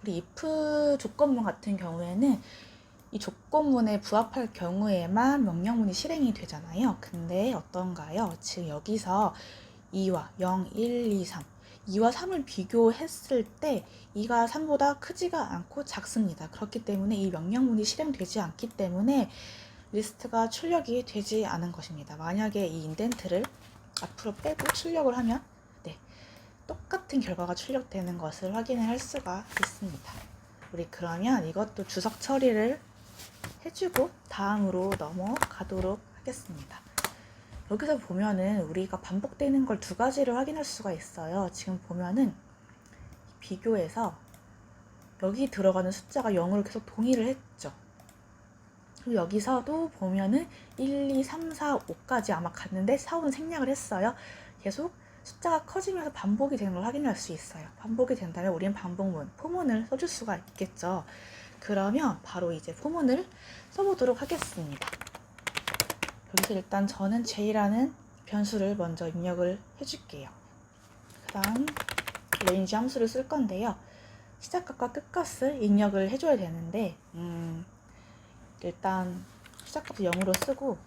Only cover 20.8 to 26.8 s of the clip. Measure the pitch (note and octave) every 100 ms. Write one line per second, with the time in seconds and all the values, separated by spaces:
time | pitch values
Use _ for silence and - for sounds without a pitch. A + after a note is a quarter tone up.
20.8 | A#3 A#3+ B3 G#3+ G3+ A3 G#3+ E3 F3 E3+
21.8 | - D#3 C#3+ D3+ E3 F#3+ G#3+ G3+ F#3 D#3+
22.8 | D#3 D#3+ A3+ A#3 F#3+ F3+ C4 - - -
23.8 | - - - - A3 G#3 D4+ D#4 - -
24.8 | E4+ E4 C#4 B3 A#3 B3 - - - -
25.8 | - - - - - - - - - -